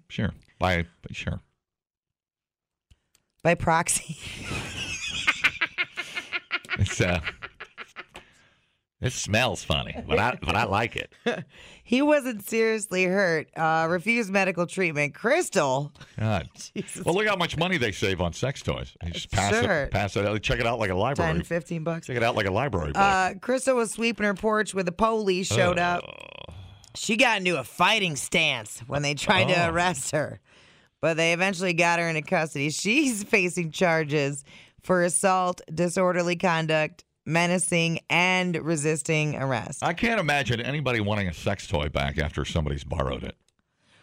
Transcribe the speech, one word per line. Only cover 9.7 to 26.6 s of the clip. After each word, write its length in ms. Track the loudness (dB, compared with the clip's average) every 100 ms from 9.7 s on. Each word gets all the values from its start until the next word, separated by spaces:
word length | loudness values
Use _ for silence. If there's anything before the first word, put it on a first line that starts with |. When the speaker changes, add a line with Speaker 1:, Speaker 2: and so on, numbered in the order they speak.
| -2 -2 -8 -2
Speaker 1:
but 100 | 2
I, 200 | 2 0
but 140 | -2 0
I 80 | 2
like 300 | 0 -2 -4
it. 180 | -10 -8 -6
Speaker 2:
<laughs> 200 | -6 -8 -18 -20 -14
He 180 | 0 2
wasn't 460 | 4 4 2 -8 -4
seriously 560 | 0 2 0 -2 0
hurt. 460 | 2 2 2 0 -2 -2
Uh, 280 | 2 2 2
refused 420 | 0 0 0 2
medical 340 | 0 0 0 -4
treatment. 480 | -2 -2 0 -2
Crystal. 800 | -2 2 2 2 2 2 2 -2 -10 -16 -4
Speaker 1:
God. 300 | 0 0 -4
Speaker 2:
<laughs> 220 | -14 -14
Jesus. 300 | -10 -10 -6
Speaker 1:
Well, 100 | -2
look 140 | 0 2
how 80 | 0
much 220 | -2 0
money 200 | 0 2
they 140 | 0
save 300 | 0 0 2
on 100 | 0
sex 300 | -2 -4 -4
toys. 340 | -4 -4 -6 -10
You 80 | -10
just 180 | -10 -4
pass 220 | 0 2 2
Speaker 2:
Sure. 220 | 2 2
Speaker 1:
it, 80 | 0
pass 240 | 0 0 0
it 100 | 0
out. 160 | 0
Check 200 | 0 0
it 40 | 0
out 140 | 0
like 100 | 0
a 60 | 0
library. 380 | 0 0 0
Speaker 2:
Ten, 100 | 0
fifteen 400 | -2 -4 -4 -6
bucks. 240 | -4 -6 -4
Speaker 1:
Check 80 | 0
it 80 |
out 120 | 2 2
like 80 | 0
a 60 |
library 420 | 0 0 -2 -2
book. 80 | 2
Speaker 2:
Uh, 320 | 4 4 0 -2
Crystal 340 | -2 -2 2 0
was 160 | 0
sweeping 340 | -2 -2 0 -2
her 80 |
porch 400 | 0 0 0 0
when 120 | -2 -4
the 80 |
police 540 | 0 0 2 2 0 2
showed 300 | 2 4 4
up. 220 | 2 0 -4
Speaker 1:
Uh. 460 | -14 -16 -16 -16 -16